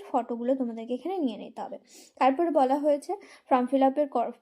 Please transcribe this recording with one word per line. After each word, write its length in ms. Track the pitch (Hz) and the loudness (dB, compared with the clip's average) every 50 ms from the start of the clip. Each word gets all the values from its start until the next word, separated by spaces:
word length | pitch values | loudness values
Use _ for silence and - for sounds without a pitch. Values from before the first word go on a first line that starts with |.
| 403 - | -4 -2
ফটোগুলো 440 | - 262 233 - 240 233 240 247 277 | -2 -2 -2 -2 -6 -4 0 0 0
তোমাদেরকে 380 | 269 254 233 226 226 220 233 247 | 0 0 -4 -6 -8 -8 -6 -8
এখানে 240 | 254 - 330 381 370 | -6 -4 -4 -4 -2
নিয়ে 200 | 302 240 214 - | -2 -2 -4 -6
নিতে 240 | - - - - | -10 -14 -12 -12
হবে। 160 | 202 - - - - _ - - - - _ | -12 -12 -12 -14 -16 _ -20 -20 -20 -20 _
তারপরে 340 | - 262 262 269 269 339 330 | 2 2 2 4 2 0 2
বলা 280 | 311 311 262 254 269 294 | 2 2 4 4 2 2
হয়েছে 380 | 285 302 285 285 285 - 381 - - - - - _ - | 2 2 2 0 -2 -6 -8 -8 -10 -14 -20 -20 _ 0
ফর্ম 160 | 277 254 247 | 2 2 2
ফিল 180 | 247 269 269 262 | 2 2 4 4
আপের 240 | 269 269 285 302 285 | 4 4 2 -2 -2
কর-, 240 | - 247 226 - 240 - | -2 -2 -4 -4 -6 -10